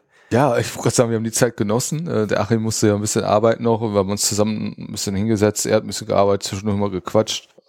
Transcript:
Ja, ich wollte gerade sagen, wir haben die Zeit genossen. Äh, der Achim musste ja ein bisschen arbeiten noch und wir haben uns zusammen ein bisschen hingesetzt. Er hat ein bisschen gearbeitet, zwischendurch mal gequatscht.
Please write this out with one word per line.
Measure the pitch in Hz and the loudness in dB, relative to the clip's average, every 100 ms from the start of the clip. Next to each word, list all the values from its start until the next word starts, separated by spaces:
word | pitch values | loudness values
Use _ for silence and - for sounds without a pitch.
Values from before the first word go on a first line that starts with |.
| _ _ - | _ _ -2
Ja, | 110 143 120 | 2 2 2
ich | 113 - | -2 -2
wollte | |
gerade | 135 - | 0 2
sagen, | 117 | 2
wir | 113 | 0
haben | |
die | 110 | -2
Zeit | - 123 - | 0 0 0
genossen. | 104 117 - 151 170 | 0 0 -2 -6 -4
Äh, | 113 107 | -2 0
der | 104 | 0
Achim | 104 113 | 0 0
musste | 110 - 107 | 0 2 2
ja | 101 | 2
ein | |
bisschen | 107 113 | 0 -2
arbeiten | 95 104 113 - | 2 4 4 2
noch | 117 110 | 0 0
und | 113 | 0
wir | 101 | 0
haben | 95 | 0
uns | 101 - | -2 -2
zusammen | 101 107 107 107 - | 0 0 -2 -6 -10
ein | - | -12
bisschen | - - 95 | -8 -6 -2
hingesetzt. | 110 107 104 - - | 0 2 2 2 0
Er | 107 | 0
hat | |
ein | 104 | 0
bisschen | 101 104 | -8 -2
gearbeitet, | 98 101 98 - | 2 2 2 -2
zwischendurch | 98 104 101 | -6 -4 -2
mal | 101 | -2
gequatscht. | 92 - 110 110 - - _ | -4 -2 0 0 -2 -10 _